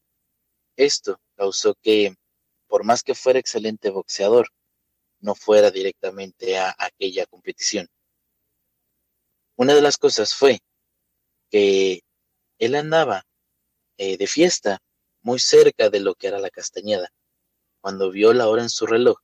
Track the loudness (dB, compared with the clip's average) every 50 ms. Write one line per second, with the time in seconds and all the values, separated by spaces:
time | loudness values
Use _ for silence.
0 | _ _ _ _ _ _ _ _ _ _ _ _ _ _ _ 0 0 0 0 -4
1 | -8 -10 -12 _ _ _ _ -6 -6 -4 -4 -2 -2 -2 -2 _ 0 2 2 2
2 | 2 0 -4 _ _ _ _ _ _ _ _ _ _ -4 -2 -2 -2 -2 -6 -6
3 | -6 -6 -6 -4 0 0 0 0 0 -4 -8 -6 -6 -6 -8 -6 -6 -6 -6 -6
4 | -10 -10 -6 -2 0 2 4 4 2 0 _ _ _ _ _ _ _ _ _ _
5 | _ _ _ _ -8 -8 -8 -6 0 4 4 6 6 4 2 0 -6 -6 -6 _
6 | -10 -10 -10 -10 -14 -16 _ -10 -6 -4 -4 -2 -4 -4 -6 -6 -10 -10 _ -8
7 | -8 -6 -6 -6 -8 -8 _ _ -16 -16 -12 -8 -6 -6 -6 -6 -8 -10 _ _
8 | _ _ _ _ _ _ _ _ _ _ _ _ _ _ _ _ _ _ _ _
9 | _ _ _ _ _ _ _ _ _ _ _ -2 2 4 6 6 6 4 2 2
10 | 2 0 2 2 -2 -2 0 4 4 4 4 4 _ _ _ _ _ _ _ _
11 | _ _ _ _ _ _ _ _ _ _ 2 4 4 4 4 2 2 0 -2 -4
12 | _ _ _ _ _ _ _ _ _ _ _ -4 -2 -2 -2 -2 -2 0 2 2
13 | 2 0 -2 -6 -8 _ _ _ _ _ _ _ _ _ _ _ _ _ _ -8
14 | -6 -6 -4 -4 -4 -4 0 2 2 2 0 -2 -4 -6 -6 -6 _ _ _ _
15 | _ _ _ _ -6 -4 -4 -2 -2 -2 -2 0 0 -2 0 0 -2 0 0 0
16 | -2 -4 -6 _ -8 -8 -8 -8 -10 -10 -12 -12 -16 -14 -14 -12 -6 -6 -6 -6
17 | -6 -10 _ _ _ _ _ _ _ _ _ _ _ _ _ _ -12 -10 -6 -4
18 | -4 -4 -2 2 4 4 6 6 4 2 2 0 -2 -4 -6 -6 -4 0 0 2
19 | 4 2 2 0